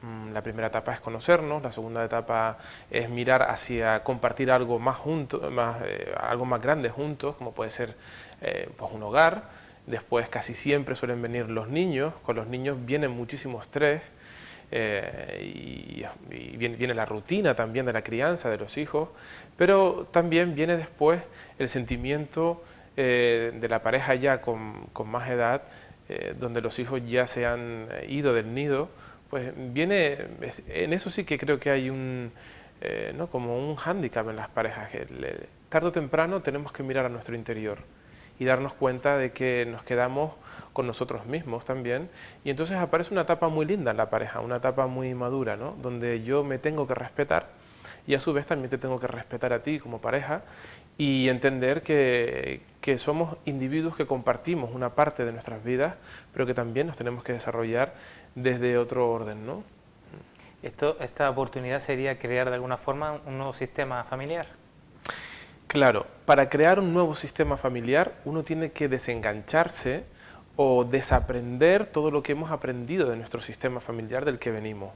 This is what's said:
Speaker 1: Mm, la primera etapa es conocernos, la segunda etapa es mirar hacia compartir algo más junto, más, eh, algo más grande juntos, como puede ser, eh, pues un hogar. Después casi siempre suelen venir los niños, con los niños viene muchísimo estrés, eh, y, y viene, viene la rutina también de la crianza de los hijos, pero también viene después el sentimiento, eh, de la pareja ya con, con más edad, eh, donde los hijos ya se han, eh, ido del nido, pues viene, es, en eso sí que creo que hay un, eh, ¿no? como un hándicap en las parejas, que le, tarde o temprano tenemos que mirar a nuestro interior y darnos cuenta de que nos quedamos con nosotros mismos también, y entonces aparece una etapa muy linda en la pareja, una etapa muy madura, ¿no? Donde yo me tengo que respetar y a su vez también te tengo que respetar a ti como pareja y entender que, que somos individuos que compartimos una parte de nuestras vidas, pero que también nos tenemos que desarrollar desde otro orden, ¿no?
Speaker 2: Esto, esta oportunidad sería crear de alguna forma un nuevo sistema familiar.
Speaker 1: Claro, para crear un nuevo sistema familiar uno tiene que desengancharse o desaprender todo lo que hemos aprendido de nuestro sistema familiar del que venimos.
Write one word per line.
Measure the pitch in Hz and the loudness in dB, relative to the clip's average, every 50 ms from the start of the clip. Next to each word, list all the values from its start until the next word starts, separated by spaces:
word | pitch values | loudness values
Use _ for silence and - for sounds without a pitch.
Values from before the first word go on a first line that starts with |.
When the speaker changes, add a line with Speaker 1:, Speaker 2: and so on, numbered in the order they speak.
| - | -12
Speaker 1:
Mm, | 117 113 110 110 110 107 | -10 -10 -10 -10 -6 -6
la | 107 107 | -4 -4
primera | 117 107 113 110 110 | -4 -4 -2 -2 0
etapa | - 113 - - 120 | 0 -2 -2 -2 -6
es | - | -6
conocernos, | - 113 113 113 - - 175 170 156 147 147 151 139 | -6 -8 -8 -4 4 6 6 6 6 2 -4 -2 -4
la | 123 | -6
segunda | 113 - 110 113 113 113 117 | -6 -6 -8 -6 -2 -2 -2
etapa | 110 - 117 113 - 117 113 110 113 113 - - - - - - - | 0 0 -2 0 0 2 2 2 2 -2 -4 -12 -18 -18 -18 -16 -2
es | - 117 120 117 | -2 -2 0 0
mirar | 120 120 123 123 131 127 - | -2 -2 4 6 6 6 6
hacia | - 113 - - - 123 117 113 110 110 107 - | 4 2 -2 -4 -4 -2 0 2 2 2 2 2
compartir | - 131 120 - 120 - - 135 127 | -2 -2 0 0 0 0 2 4 6
algo | 127 127 127 120 120 113 | 6 6 6 2 0 0
más | 117 135 127 | 2 0 0
junto, | - - 147 160 160 143 131 - - - 143 131 | 0 -2 -2 -2 -2 -2 -4 -4 -4 -4 -2 0
más, | 123 117 117 117 120 123 | 0 0 0 0 -2 -4
eh, | - 50 50 - - - - | -4 -4 -4 -6 -6 -4 -2
algo | - - 120 120 127 | -2 -2 0 -2 0
más | 127 127 117 | 0 0 0
grande | 113 127 151 156 131 113 | 2 2 2 2 2 -2
juntos, | 113 - 143 151 147 135 - 139 147 | -2 -2 -4 -4 -4 -4 -6 -6 -6
como | - 127 117 - | -6 -10 -10 -6
puede | - 110 110 | -6 -6 -6
ser, | - - 120 110 110 - - - - - - - - - | -4 -6 -6 -6 -6 -14 -18 -20 -18 -18 -18 -20 -18 -8
eh, | - - - - 50 - - | -6 -4 -4 -4 -6 -8 -10
pues | - - - - | -10 -10 -10 -8
un | 110 107 | -8 -8
hogar. | 104 110 143 160 165 180 208 220 - - - - - - - - | 0 6 6 6 6 6 2 -8 -12 -20 -20 -20 -20 -20 -20 -10
Después | - 120 113 - - - 120 117 - | -6 -6 -6 -4 0 0 0 0 0
casi | - 120 - - 117 | -4 -8 -6 -6 -8
siempre | - - 139 143 143 139 127 131 | -4 0 2 2 2 2 -2 -4
suelen | - - 120 123 120 117 | -4 -2 -4 -2 -4 -4
venir | 117 117 123 117 107 | -4 -4 -4 -4 -2
los | 113 113 107 110 | -4 -4 -4 -2
niños, | 135 156 180 185 151 131 139 156 156 - - | -2 0 0 0 0 0 -2 -2 -4 -6 -4
con | - 117 | -2 -2
los | 113 113 110 | -2 -2 -4
niños | 123 127 127 139 143 127 123 | -6 -4 -2 -2 -4 -4 -2
viene | 117 135 151 151 | -2 0 0 0
muchísimo | 135 123 120 120 113 - 135 - 135 123 110 104 | 0 -2 -4 -8 -8 -8 -10 -8 -8 -8 -8 -10
estrés, | - - 143 147 147 147 160 - - - - - - - - - - - - - - - | -6 0 2 4 4 2 2 -4 -12 -20 -20 -20 -20 -20 -20 -18 -18 -18 -20 -14 -6 -4
eh, | 117 113 107 104 98 - - - - - - 50 50 50 50 - | -2 0 0 0 -2 -2 -4 -8 -8 -10 -8 -8 -8 -8 -10 -10
y, | - - - 64 - - - - - - - - - - - - | -10 -10 -10 -10 -12 -12 -12 -10 -10 -10 -10 -12 -14 -16 -14 -14
y | - - - - | -12 -12 -12 -8
viene, | 120 117 117 117 | -4 -4 -4 -2
viene | 113 123 123 120 | -2 -2 -2 0
la | 113 110 | -2 -2
rutina | - 107 107 104 - 175 202 208 160 123 | -2 -4 -8 -4 -2 0 2 4 4 2
también | 107 117 113 110 127 131 | 2 0 -2 0 -2 0
de | 123 113 | 0 0
la | 98 - | -2 -2
crianza | - 113 117 135 160 175 165 - 123 | -2 -2 0 2 2 0 0 0 -2
de | 107 | -2
los | 104 107 101 - 143 | -2 -4 -6 -6 -6
hijos, | 151 147 - 151 156 - - - - - - - - - - | -6 -2 -2 -2 -2 -2 -8 -18 -18 -18 -18 -18 -20 -20 2
pero | - 175 180 196 196 190 180 160 - - - - | 4 6 8 8 8 8 6 4 0 -6 2 4
también | 175 170 170 165 170 175 175 160 | 4 4 6 4 4 4 4 2
viene | 143 156 165 175 | 0 2 2 2
después | 165 160 - - - 147 151 170 175 170 - - - - - - - | 0 -2 -6 -2 4 4 6 6 4 0 -10 -18 -20 -20 -20 -4 -4
el | 139 123 | -4 -2
sentimiento, | - 131 123 117 127 120 123 131 143 151 151 147 - 160 165 170 170 170 - - - - - - - | -2 -4 -2 -2 -4 -4 -2 -2 -2 -2 -2 -4 -2 2 2 2 0 -2 -8 -20 -20 -20 -20 -12 -2
eh, | - 135 127 123 123 120 120 117 117 117 117 117 113 | 2 4 4 6 6 6 6 6 4 2 0 -4 -2
de | 113 113 | -2 0
la | 113 113 - | 0 2 2
pareja | 117 117 131 131 135 135 | 2 2 2 4 4 2
ya | 127 131 143 135 127 | 4 4 4 2 2
con, | - - 117 110 110 107 107 104 - - - | 2 -2 -4 -2 -4 -8 -10 -10 -14 -12 -8
con | - 113 107 | -8 -8 -4
más | 113 123 120 131 | -4 -4 -2 -2
edad, | 123 120 117 117 123 139 - - - - - - - - - - | 0 2 4 4 2 2 -2 -8 -20 -20 -20 -20 -20 -20 -12 -10
eh, | - 50 - - - 127 | -8 -6 -6 -8 -6 -6
donde | 127 120 117 120 | -6 -4 -4 -2
los | 113 120 - - | -2 -2 -4 -4
hijos | 127 120 135 131 120 | -6 -4 -4 -6 -4
ya | 117 117 123 123 | 0 2 2 2
se | 123 - 123 120 | 2 0 -2 0
han, | 120 120 120 120 117 117 113 110 113 | 0 -2 -2 -4 -8 -8 -8 -8 -8
eh, | - - - - | -8 -8 -8 -4
ido | 135 143 147 139 120 | -4 0 2 4 4
del | 117 107 110 117 | 4 2 0 -4
nido, | 131 143 147 139 135 151 - - - - - - - - - | -2 0 0 0 0 0 -4 -8 -18 -20 -20 -20 -20 -14 -8
pues | - 139 123 127 147 | -6 -6 -6 -6 -8
viene, | 147 131 127 120 143 160 180 202 196 170 147 143 147 - - - - | -8 -10 -6 -2 0 2 4 4 4 4 2 0 -2 -8 -10 -8 -8
es, | - - - - - - | -8 -8 -10 -10 -14 -8
en | - - 87 - 160 | -2 0 0 2 0
eso | 185 - 190 | -2 -2 -4
sí | - - 185 | -4 -4 -2
que | - 151 | -2 -2
creo | 139 - 139 147 127 | -2 2 2 0 2
que | - 147 | 2 2
hay | 139 139 131 131 | 2 2 2 -2
un, | 135 135 131 131 127 127 123 117 117 - - - - - - - - - | -4 -4 -4 -4 -4 -6 -6 -8 -10 -14 -20 -20 -20 -20 -20 -20 -20 -10
eh, | - - 52 53 53 53 - | -6 -6 -4 -4 -4 -6 -6
¿no? | 139 170 175 | -6 -8 -4
como | - 127 123 120 120 123 | -4 -4 -4 -2 -4 -4
un | 139 147 151 | -2 -4 -6
hándicap | 143 - 160 180 202 160 117 - 117 110 113 | -4 -4 -4 -2 -2 -2 -2 -2 -2 -2 -2
en | 110 | -4
las | 110 110 - | -8 -10 -4
parejas, | - - 110 110 107 117 107 - | -2 0 0 0 -2 -6 -10 -8
que | - - - | -8 -8 -8
le, | - 64 64 65 65 - - - - - - - - | -8 -8 -8 -6 -6 -6 -8 -12 -14 -20 -20 -18 2
tarde | - 160 160 175 | 2 2 2 4
o | 170 | 0
temprano | 175 147 135 - 156 160 175 190 190 160 | 0 -2 2 2 2 2 2 0 -2 -2
tenemos | 151 135 143 147 143 | -2 -4 -4 -6 -8
que | - - 139 | -8 -8 -6
mirar | 131 131 135 127 | -2 0 0 0
a | 123 | 0
nuestro | 120 117 110 - 117 | -2 -6 -8 -8 -8
interior | 117 110 - 117 110 110 107 101 - - - - - - - - - - - - - | -8 -6 -6 -6 -4 -4 -4 -6 -6 -10 -20 -20 -20 -20 -20 -20 -20 -20 -20 -8 -2
y | 127 | 2
darnos | 127 131 127 139 139 - | 4 4 4 2 -2 -2
cuenta | - 139 131 127 127 - 143 143 139 | 0 0 0 0 2 2 2 4 4
de | 131 127 123 | 2 0 -2
que | - 131 127 123 120 120 120 | 0 0 2 2 2 0 -2
nos | 113 113 - | -4 -10 -6
quedamos | - 127 120 123 123 131 139 151 160 160 - - - - - - - - | -2 2 2 2 2 2 -2 -2 -2 -4 -12 -20 -20 -18 -18 -18 -8 -4
con | - 127 | -2 -2
nosotros | 123 113 - 127 123 123 117 107 | -2 -2 -4 -4 -4 -4 -8 -6
mismos | 113 135 165 160 135 113 120 - | -6 -6 -6 -4 -6 -8 -8 -4
también, | - 131 131 123 120 120 131 170 185 - - - - - - - | -6 -6 -4 -2 -2 -2 -2 -4 -8 -14 -18 -20 -20 -20 -10 -4
y | 143 | -4
entonces | 139 135 160 170 190 185 | -2 -2 -2 -2 0 -2
aparece | 175 - - 160 175 - 208 | 0 2 2 2 2 2 0
una | 190 | 0
etapa | 160 - 170 170 175 165 | 4 4 4 4 4 2
muy | 156 156 156 | 4 2 2
linda | 156 196 208 156 120 | 2 2 2 2 2
en | 110 107 | 4 2
la | 110 - | 2 2
pareja, | - 110 113 107 - 113 | 2 0 0 -2 -4 -6
una | 113 117 123 | -4 -2 -4
etapa | 120 127 131 127 131 135 | 0 2 2 2 4 0
muy | 131 127 127 131 127 127 | 0 0 -2 -4 -4 -4
madura, | 123 123 123 131 139 127 110 104 104 | -2 -2 -2 0 0 0 -2 -2 -4
¿no? | 117 147 - - 127 | -6 -8 -8 -6 -6
Donde | 127 123 120 117 120 120 117 110 | -6 -4 -2 -2 -2 -2 -2 0
yo | 117 135 147 143 | 2 2 2 2
me | 143 135 127 | 2 -2 0
tengo | - 156 156 156 143 | 0 0 0 0 0
que | 127 131 | 0 -2
respetar | - 123 120 - - 147 - - 82 - - - - - - - - - - - - - | -4 -4 -8 -2 -2 2 4 4 2 2 0 -18 -20 -20 -20 -20 -20 -20 -18 -20 -16 0
y | - 139 | 2 2
a | 135 | 2
su | - - 151 | 4 2 0
vez | 143 143 | 0 2
también | - 170 143 131 123 | 0 -2 0 0 -2
te | 135 123 | -2 -2
tengo | - 131 131 123 | -2 -2 -4 -2
que | 123 | -2
respetar | 120 120 117 113 - - 120 127 127 123 | -4 -4 -6 -8 -8 -6 -2 0 2 0
a | 117 - | 0 0
ti | 147 156 147 | -2 -2 -2
como | - 123 117 110 | -4 -8 -10 -4
pareja | - 117 117 143 135 135 147 185 - - - - - - - - - - - | -2 0 0 0 0 -2 -4 -4 -4 -10 -20 -20 -18 -18 -20 -20 -20 -20 -4
y | - 151 139 135 131 127 131 | 0 2 4 4 4 4 4
entender | 127 123 127 139 135 131 127 127 143 160 151 | 4 4 4 2 2 4 2 2 2 2 2
que, | - 156 147 135 127 123 120 117 120 127 64 65 67 67 131 - - - - | 2 4 6 6 6 6 4 2 0 -2 -4 -4 -4 -6 -8 -10 -18 -18 -6
que | - - 135 123 | 0 2 2 2
somos | - - 151 160 170 160 156 - - | 2 0 0 2 0 -2 -4 -8 -6
individuos | 151 139 135 131 131 143 160 160 165 160 | -4 -4 -2 -2 0 0 0 0 -2 -2
que | - 156 | -2 -2
compartimos | - 143 131 117 131 120 120 - 165 175 165 127 113 117 | 0 0 0 0 0 -2 0 -2 -2 -2 -2 -2 -4 -4
una | 127 127 123 - | -4 -4 -2 2
parte | - 147 151 - - 123 | 2 2 2 2 -2 -4
de | 117 113 | -4 -4
nuestras | 113 - - 113 110 107 | -6 -8 -10 -10 -8 -2
vidas, | 120 127 127 139 170 185 - - - - - - - - | -2 0 2 2 0 -2 -6 -16 -20 -20 -20 -20 -14 -2
pero | - 131 | -2 0
que | 123 127 | 0 0
también | 123 117 117 113 131 151 | -2 -2 -2 0 -2 -2
nos | 170 151 | -2 -2
tenemos | - 120 120 123 120 117 | -6 -6 -6 -6 -6 -6
que | - 123 | -6 -6
desarrollar | 117 110 117 117 117 117 113 113 120 131 139 - - - - - - - - - | -4 -4 -4 -2 -2 -2 0 2 2 0 0 -2 -16 -20 -20 -20 -20 -20 -16 -10
desde | 131 123 131 127 123 123 123 120 120 | 0 0 2 2 4 2 4 4 4
otro | 120 120 127 127 123 117 | 2 2 2 2 2 2
orden, | 117 113 113 107 107 107 107 | 2 0 -2 -6 -8 -8 -8
¿no? | 117 147 202 208 - - - - - - - - - - - - - - - - - - - - | -8 -8 -10 -10 -14 -20 -20 -20 -20 -20 -20 -20 -20 -20 -20 -20 -20 -20 -20 -20 -20 -20 -12 -12
Speaker 2:
Esto, | - - - - 147 156 - | -12 -6 -2 0 0 0 -2
esta | 147 123 - - 147 139 | -6 -10 -2 0 0 0
oportunidad | 131 131 135 120 - 135 127 123 131 139 | 2 0 -2 -2 -4 -6 -4 -4 -4 -4
sería | 131 - 139 127 131 139 131 131 | -2 -2 -2 0 0 -2 -2 -2
crear | - 120 123 123 127 127 | -4 -2 0 0 0 0
de | 123 | -2
alguna | 123 123 127 127 | -2 -2 -4 -4
forma | 120 - - 135 143 151 151 151 147 - | -4 -2 -4 -4 -2 -4 -6 -6 -8 -8
un | 143 135 131 | -8 -8 -6
nuevo | 135 135 127 | -6 -6 -4
sistema | - 131 131 - - 143 135 127 123 117 | -6 -6 -6 -4 -4 -4 -2 -2 -6 -4
familiar. | - 131 131 135 147 165 170 156 - - - - - _ - - - - - - - - - - - - - - - - - - - | -6 -6 -6 -4 -4 -4 -6 -6 -8 -12 -20 -20 -20 _ -20 -20 -20 -20 -14 -10 -10 -10 -8 -10 -14 -14 -16 -18 -20 -20 -20 -10 0
Speaker 1:
Claro, | - 151 139 127 110 101 - - - - - | 4 8 8 8 8 6 0 -2 -12 -12 6
para | - 147 139 139 127 | 6 8 8 8 4
crear | - 143 151 165 185 196 | 6 6 8 8 8 6
un | 196 175 165 | 4 2 4
nuevo | 175 175 160 151 | 4 4 2 2
sistema | - - 143 - - 160 147 143 | -4 -6 -8 0 0 2 2 2
familiar | - - 131 123 120 117 120 131 151 180 - - - - | 0 0 -2 -2 0 0 4 4 4 4 2 -2 -8 -8
uno | 143 147 160 147 | -4 -4 -4 -2
tiene | - 165 160 165 156 - | -2 -2 -2 -2 -4 -2
que | - 151 143 | -2 0 0
desengancharse | 131 127 - - 120 117 107 110 104 107 104 - - 156 170 165 - - - 131 131 170 247 - - - - - - - - - - | 0 0 -2 -2 -4 -2 -2 -2 -2 -4 -6 0 2 2 2 2 -2 -4 -2 -2 -2 -2 -6 -10 -18 -20 -20 -20 -20 -20 -20 -14 0
o | - 143 135 127 123 123 | 2 4 6 6 6 6
desaprender | 120 123 135 131 - 139 131 - - 127 123 120 120 123 127 147 170 185 202 214 | 4 2 0 4 6 4 4 4 2 -2 -2 -2 -4 2 6 8 8 8 6 4
todo | - - 156 151 156 | 2 0 2 2 4
lo | 147 147 139 | 2 2 2
que | - 143 | 2 -2
hemos | 151 160 160 | -2 0 -4
aprendido | 160 139 - 127 127 123 120 117 165 190 160 131 | -4 -4 -2 -4 -4 -4 -4 -2 0 2 2 2
de | 117 | 2
nuestro | 113 113 - - 117 | -2 -6 -8 -8 -8
sistema | 110 - 113 - - 131 127 123 | -8 -8 -12 -4 -4 -2 -2 -2
familiar | - - 120 113 110 110 117 127 143 | -6 -6 -6 -6 -4 -4 -4 -2 0
del | 147 131 117 | 0 -2 -2
que | - 123 | -2 -4
venimos. | 113 107 107 110 107 104 98 95 85 | -4 -2 -4 -6 -8 -8 -10 -12 -12